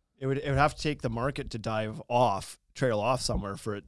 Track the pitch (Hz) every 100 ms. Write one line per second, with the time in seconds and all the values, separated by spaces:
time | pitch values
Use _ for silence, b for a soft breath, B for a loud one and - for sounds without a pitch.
0 | _ _ 135 135 143 135 147 - 151 143
1 | 123 113 131 139 - 113 113 110 110 110
2 | - 120 120 98 - - _ - 131 107
3 | 110 147 - 101 98 98 113 101